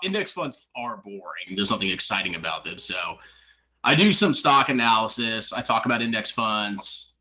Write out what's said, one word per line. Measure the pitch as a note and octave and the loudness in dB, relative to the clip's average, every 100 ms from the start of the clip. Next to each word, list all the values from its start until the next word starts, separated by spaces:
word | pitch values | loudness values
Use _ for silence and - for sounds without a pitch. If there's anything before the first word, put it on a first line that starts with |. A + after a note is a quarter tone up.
index | F#3+ G3+ - | -2 -2 -4
funds | F3+ D3 - _ B2 | -4 -6 -8 _ -10
are | A#2+ G#2 | -8 -8
boring. | G2+ G2+ F2+ D#2 F#2 F#2+ | -12 -14 -12 -14 -8 -4
There's | G2+ | 0
nothing | G#2+ G2 | 0 0
exciting | F2+ - G2 F#2+ E2+ | -2 -2 -2 -2 -4
about | E2 D#2+ | -6 -6
them. | E2 F2+ | -8 -8
So | - F#2 E2+ E2+ - - _ _ _ _ | -6 -4 -6 -8 -14 -20 _ _ _ _
I | B2 D3+ | 2 6
do | G3+ | 6
some | - G3+ | 6 4
stock | C3+ D3+ C#3 C3 | 2 4 4 6
analysis. | B2+ A#2 A2+ A2 - A#2 A2 G#2+ | 2 4 4 2 -2 -2 -2 -4
I | A#2 | -6
talk | B2 A2+ A#2+ | 0 0 2
about | A#2+ | 0
index | A#2 A2+ G#2+ | 0 -2 -4
funds. | - A2 G#2+ G#2 G2 - - - _ | -2 0 0 -2 -4 -6 -8 -10 _